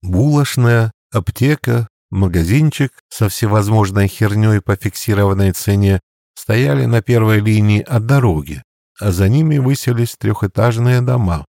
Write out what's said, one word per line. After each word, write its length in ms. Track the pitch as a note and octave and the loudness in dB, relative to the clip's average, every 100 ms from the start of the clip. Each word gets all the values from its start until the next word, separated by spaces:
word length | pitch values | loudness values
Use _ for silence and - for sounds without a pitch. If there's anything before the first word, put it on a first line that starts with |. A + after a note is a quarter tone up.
Булочная, 880 | F2+ F2+ C3+ D3 C#3 - A#2+ A#2 A2+ - _ | -2 0 2 2 0 2 2 4 0 -4 _
аптека, 760 | A#2 - - B2+ D3+ - A#2+ A2+ _ _ | -6 -4 -2 0 0 -2 -2 -4 _ _
магазинчик 800 | F#2+ F#2+ E2+ E2 A#2+ D#3 - C3+ _ _ | -2 0 0 0 2 2 0 -4 _ _
со 220 | - G#2 | -4 -4
всевозможной 760 | - A2 G#2+ G2+ A2 G2+ G2 G2 | -2 0 0 2 2 2 0 -2
хернёй 520 | - G#2+ G#2 G#2+ G#2+ | 0 -2 2 2 2
по 160 | - G2+ | 0 -4
фиксированной 760 | G#2 - - G2+ G2+ G2 G2 | -4 -8 -4 0 0 2 0
цене 480 | F2+ - G2+ G2+ F#2+ _ _ _ | 0 -2 0 2 0 _ _ _
стояли 500 | - - A#2 C#3 C#3 | -20 -4 -2 0 0
на 160 | B2 A#2 | 0 0
первой 400 | A2+ A#2+ A2 G#2+ | 2 0 2 2
линии 400 | G#2+ G#2+ G#2 G#2 | 2 2 2 0
от 240 | - A#2+ | 0 -4
дороги, 580 | A2 C#3 A#2+ D#2+ C#2+ D2+ - _ _ _ | 0 2 2 -2 -6 -14 -16 _ _ _
а 120 | G2+ | -4
за 160 | F2 G2 | 0 2
ними 300 | B2+ D#3+ D3 | 2 2 0
высились 580 | C3 C#3 - A#2+ A#2+ - | 0 -2 -2 -2 -4 -4
трёхэтажные 840 | G#2+ G#2 G2+ - A#2 A2+ A#2+ B2 | -4 -2 -4 0 0 0 0 0
дома. 440 | B2 B2+ G2 E2 | 0 0 0 -4